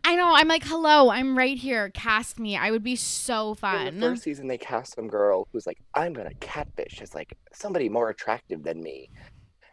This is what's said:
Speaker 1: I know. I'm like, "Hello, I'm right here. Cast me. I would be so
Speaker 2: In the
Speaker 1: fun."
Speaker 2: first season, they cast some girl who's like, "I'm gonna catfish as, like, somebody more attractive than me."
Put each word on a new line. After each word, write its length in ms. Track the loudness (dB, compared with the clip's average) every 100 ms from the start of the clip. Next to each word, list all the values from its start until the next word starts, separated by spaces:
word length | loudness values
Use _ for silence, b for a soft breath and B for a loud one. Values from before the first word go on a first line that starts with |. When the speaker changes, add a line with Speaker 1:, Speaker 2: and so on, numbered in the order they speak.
Speaker 1:
I 120 | 2 4
know. 160 | 6 6
I'm 120 | 6
like, 160 | 2
"Hello, 460 | 0 0 6 8 8
I'm 260 | 6 0 2
right 220 | 2 0
here. 320 | -4 -2 -4
Cast 500 | -4 0 0 0 -8
me. 160 | -6 -2
I 140 | 0
would 140 | 0
be 120 | -2 -4
so 540 | -4 -4 -2 -2 -2
Speaker 2:
In 60 | -4
the 0 |
Speaker 1:
fun." 440 | -2 -2 -4 -2
Speaker 2:
first 240 | -2 -2
season, 240 | -6 -8 -6
they 120 | -6
cast 340 | -4 -6 -6
some 140 | -12 -6
girl 400 | 2 2 2 0
who's 140 | -8 -8
like, 140 | -12 -4 -2
"I'm 180 | -2
gonna 220 | -6 -12 -12
catfish 640 | -12 -10 -10 -10 -10 -12
as, 140 | -14 -14
like, 200 | -14 -18 _
somebody 380 | -14 -6 -2 0
more 200 | 0 -2
attractive 520 | -4 -4 -4 -4 -10
than 220 | -8 -8
me." 260 | -10 -14 -18 b b b _ _ b